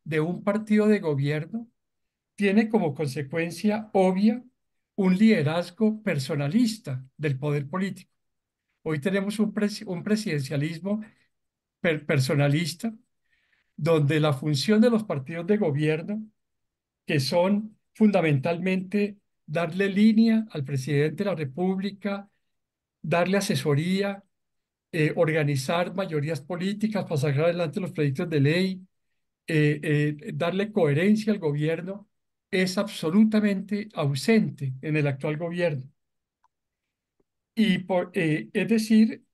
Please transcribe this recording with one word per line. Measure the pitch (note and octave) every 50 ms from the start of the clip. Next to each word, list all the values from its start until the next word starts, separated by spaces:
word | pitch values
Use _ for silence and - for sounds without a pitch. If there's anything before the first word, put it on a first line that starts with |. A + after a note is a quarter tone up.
| _
de | D3+ D#3+ D#3
un | D#3 F3 F3 - -
partido | G#3 G3+ G#3+ G#3+ - G#3+ G#3+ G#3
de | G#3+ G#3+ G3
gobierno | F3 D#3 D3 C3+ C#3 C#3+ D3+ D#3 E3 F3 A3 A#3 A#3+ - _ _ _ _ _ _ _ _ _ _ _ _ _
tiene | - G3+ G3 G3 A3 A3+ A3
como | A3+ G#3+ F3 D3+ C3
consecuencia | - D#3 C#3 C3 D#3 C#3 C3 E3+ E3 E3 F3 E3 - - G#3 G#3 A3 G#3+ -
obvia | - G3 F#3 F#3 F#3 G3 G#3 A3+ B3 B3+ - - _ _ _ _ _ _ _ _ _
un | - F#3+ F#3 F#3 F#3
liderazgo | A3 A3 G#3+ E3+ C#3 D3+ D#3+ F3 F3 - - - A3 G#3+ G#3+ -
personalista | - G3 D#3+ C#3 B2+ - D#3+ C#3+ C#3 C#3 E3+ A#3+ B3+ G#3+ G#3+ - - C#3+ C3 B2+ - - _
del | - D3+ D3+ C3
poder | B2+ C#3+ D3+ D3 D3 C#3 C#3+
político. | F#3 F#3 G3 F#3+ - - - _ _ _ _ _ _ _ _ _ _ _ _ _ _ _
Hoy | _ D#3+ D#3 D3
tenemos | C3 G3 F#3+ G3+ G3 G#3 G#3 -
un | G#3 -
presi-, | - G#3+ G#3 G3+ - - -
un | F#3+ F3+ E3+ -
presidencialismo | G3+ G#3+ G#3+ - F#3+ D#3 D3 C3 C3 D#3 C#3 D3 E3 E3+ D#3+ F3 G3 G#3 A3 G#3+ - _ _ _ _ _ _ _ _ _ _ _ _ _ _
per-, | - F3 D#3 D3+ -
personalista, | - D#3+ C3+ B2+ C3 D#3+ C#3 C#3+ C#3+ C#3 D#3+ F3 C#3+ - - - A3+ A3 - _ _ _ _ _ _ _ _ _ _ _ _ _ _ _
donde | - D3+ E3 E3 D#3 C#3+ C#3 D#3+ D3+
la | D#3 D3+
función | C#3 C3 D#3+ D3+ D3 C3+ - G#3+ G#3 G#3+
de | A3+ B3
los | A#3 G#3+
partidos | - - E3 C3+ C3 - E3 E3+ E3+ F3+
de | G#3
gobierno, | G#3 G3 D#3 C#3 D3 D3+ D#3 D#3 D#3+ - - G#3 A3 G#3+ A3 _ _ _ _ _ _ _ _ _ _ _ _ _ _ _
que | - E3 C#3
son | C3 - F#3 F3 F3+ G3 G3+ G#3 A3 - - _ _ _
fundamentalmente | _ - A3 G#3 G3 F#3 D#3+ D#3 D3 C3+ B2+ E3+ E3+ E3+ F3+ F#3 F#3 F#3 F#3 F#3 - G#3 G3+ G3+ G3+ - _ _ _ _ _
darle | - D3+ E3+ F3 E3+ F3 F#3 G3 G3
línea | F#3 G3+ G#3+ A3+ G#3+ A3 A3+ A3+ A3 A3 A3 -
al | - D#3 C3+
presidente | C#3+ C#3+ C3 C3 D#3+ D3 C#3+ D3+ D#3 D3 E3
de | G3+ G3+
la | E3+
República, | D#3 D3 C3 C3 F3 F3+ F#3 F#3+ F#3+ F#3 G3+ G3 - - G3+ G3+ G3+ G3+ - _ _ _ _ _ _ _ _ _ _ _ _ _ _
darle | - D#3 E3+ E3+ F3+ F#3 F#3+
asesoría, | G3+ G3 - G#3+ C3 - D3+ C#3+ C#3+ E3 F3+ F#3+ G3 G3+ G3+ G3 G3 - _ _ _ _ _ _ _ _ _ _ _ _ _
eh, | - E3 D3+ - -
organizar | F3+ E3 D#3+ D#3 D#3+ D3 D3 C#3+ C3 - - E3+ F3 F3 F3
mayorías | F3 F#3+ F#3+ E3 D#3 D3 C#3 D#3+ E3 -
políticas | - - F3+ E3 F3+ G3 G#3 G3+ G#3+ G#3+ - F#3 F3+
para | - E3+
sacar | C#3 D3 D3+ C3+ C#3+ D#3+
adelante | F3 E3+ F3 E3+ D3+ D#3 -
los | F#3 D3
proyectos | - D#3+ D3 C#3 C3 F3+ F3 E3
de | D#3+ C#3+
ley, | C3+ D3 D#3+ F3+ F#3+ F#3+ F#3+ F#3 - _ _ _ _ _ _ _ _ _ _ _ _
eh, | - E3 D3+ D3+ D3 D3 D3
eh, | D3+ D#3+ D3 D3 D3 D3+ D3+ D3 - A3
darle | D3+ C#3+ E3+ E3+ F#3 F#3+ G#3 G#3+
coherencia | - G#3+ E3 D3 C#3+ D#3 F3+ G#3 G#3+ G#3+ G#3+ G#3+
al | G3+ F#3
gobierno, | E3 D3 C#3+ D3 D3+ D#3 E3 E3+ E3+ F#3 G3 G#3 - _ _ _ _ _ _ _ _ _
es | G3 F#3 F#3 F#3 - G#3
absolutamente | - - - - E3 D#3+ F3 G#3+ A3+ A3 A3 G#3+ G#3 G#3 G3 F#3+ - - G#3 G3+ - -
ausente | - F3 D3+ C#3 C#3+ C3+ - - A3+ G#3+ - C#3+ - - C#3 C3 C3 -
en | - D#3 D3+
el | D#3 C#3+ C#3+
actual | C3+ - - D#3 D3+
gobierno. | D3+ F3 E3 F3 F3 F3 E3 C#3+ B2+ B2+ - _ _ _ _ _ _ _ _ _ _ _ _ _ _ _ _ _ _ _ _ _ _ _ _ _ _ _ _ _ _ _ _ _
Y | A3 G#3 F#3 F3+ F3+
por, | F3+ - F#3 F3+ F3+ - -
eh, | G3+ E3+ D#3 D3+ - - -
es | - G#3 F#3 F#3
decir, | A3+ A3 A3 - A3 A3 A3 A3 - - _ _